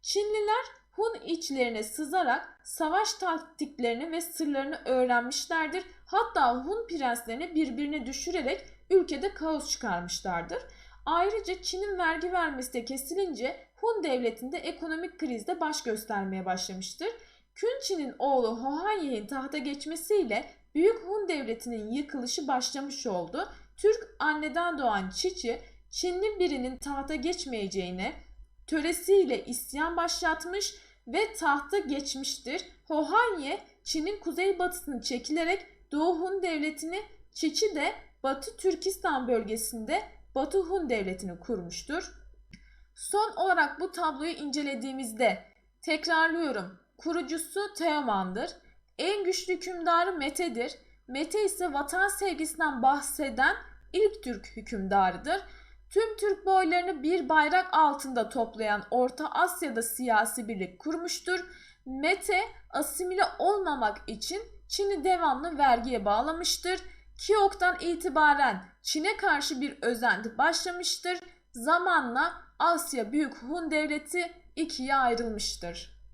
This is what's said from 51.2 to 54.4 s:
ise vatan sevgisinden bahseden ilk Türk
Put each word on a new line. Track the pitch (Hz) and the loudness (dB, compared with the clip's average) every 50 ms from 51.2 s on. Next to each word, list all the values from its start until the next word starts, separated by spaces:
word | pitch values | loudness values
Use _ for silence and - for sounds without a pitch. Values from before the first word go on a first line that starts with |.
| 311 - - 427 427 | -2 0 0 2 2
ise | 392 392 - 359 349 | 2 0 0 -2 0
vatan | 277 285 285 285 - 359 392 403 | 0 -2 -2 0 2 2 2 2
sevgisinden | 392 - 403 392 339 277 320 302 - - 330 302 269 247 | 2 0 0 0 0 0 -4 -6 0 0 0 0 2 4
bahseden | 233 262 285 285 285 - - - 302 269 220 220 262 311 392 - - - - - - - | 4 4 4 4 0 -4 -4 -2 -2 -2 2 4 4 4 4 2 -6 -16 -20 -20 -18 -4
ilk | - 349 427 403 415 - | 2 4 4 4 4 0
Türk | - 254 240 196 | -6 -6 -6 -6